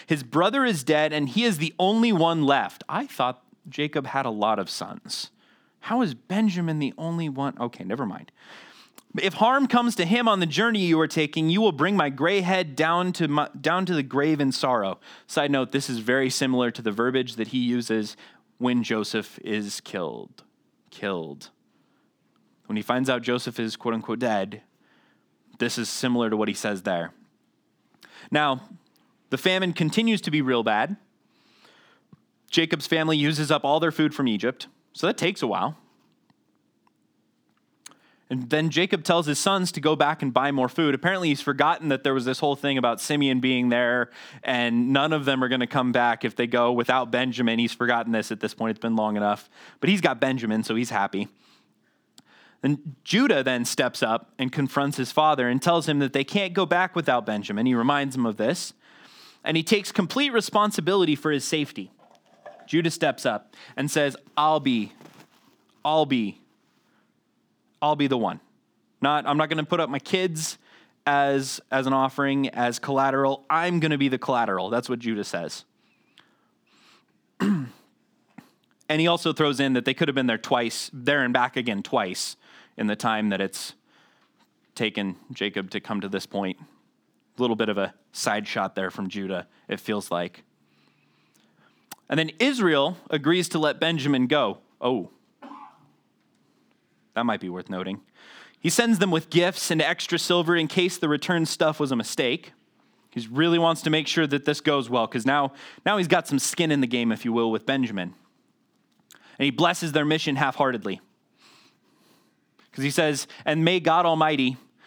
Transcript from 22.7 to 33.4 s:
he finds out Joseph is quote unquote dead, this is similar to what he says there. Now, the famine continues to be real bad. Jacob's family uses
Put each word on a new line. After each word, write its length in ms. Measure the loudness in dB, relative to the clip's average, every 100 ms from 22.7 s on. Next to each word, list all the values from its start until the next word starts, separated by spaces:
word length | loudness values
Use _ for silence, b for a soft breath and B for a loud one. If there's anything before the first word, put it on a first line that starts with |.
| -6
he 80 |
finds 260 | -2 0 0
out 120 | 0
Joseph 360 | 0 -2 -2 -4
is 160 | -6
quote 200 | -4 -4
unquote 260 | -4 -4 -2
dead, 420 | 0 0 -2 -8 _ _ b b b b b _ _ -4
this 180 | -4 -2
is 120 | -6
similar 420 | -2 0 2 2
to 60 | 0
what 100 | -2
he 80 |
says 280 | -2 -4 -4
there. 300 | -2 -4 -4 -12 _ _ _ _ _ _ _ _ B B B
Now, 300 | 0 0 -2 -8 -20 _ _ _ _ -8
the 60 | -2
famine 360 | 2 2 0
continues 480 | 0 0 2 2 0
to 100 | 0
be 100 | 0
real 220 | 2 2
bad. 340 | 2 0 0 -4 _ _ _ b b b b b b b b -20 _ _ _
Jacob's 380 | 0 0 0 0
family 300 | 0 2 2
uses 340 | 2 0